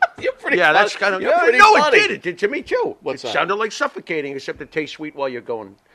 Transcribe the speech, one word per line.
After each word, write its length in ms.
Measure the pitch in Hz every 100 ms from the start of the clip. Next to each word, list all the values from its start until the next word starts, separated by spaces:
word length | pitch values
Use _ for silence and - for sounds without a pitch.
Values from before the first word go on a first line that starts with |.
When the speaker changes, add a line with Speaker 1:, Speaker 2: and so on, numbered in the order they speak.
| -
Speaker 1:
<laughs> 80 | -
You're 140 | 508
pretty 240 | 523 359 226
Speaker 2:
Yeah, 100 | 165
Speaker 1:
fun-, 60 |
Speaker 2:
that's 220 | 165 208 -
kind 180 | 202 190
of, 60 |
Speaker 1:
you're 100 | -
Speaker 2:
no, 80 | 339
Speaker 1:
pretty 140 | - 440
Speaker 2:
no, 160 | 427 427
Speaker 1:
funny. 200 | 302 240
Speaker 2:
it 20 | 415
did. 40 |
It 100 | 202
did 140 | 175 175
to 80 | 202
me, 120 | 285
too. 360 | - 494 453 -
Speaker 1:
What's 220 | 147 135
Speaker 2:
It 40 | 120
Speaker 1:
that? 60 |
Speaker 2:
sounded 220 | 135 165 202
like 160 | 220
suffocating, 640 | - 285 - - 160 139 139
except 260 | 147 156
it 100 | 147
tastes 240 | 160 147 -
sweet 180 | 151 147
while 140 | 135
you're 120 | 120
going. 360 | 117 117 98 98 _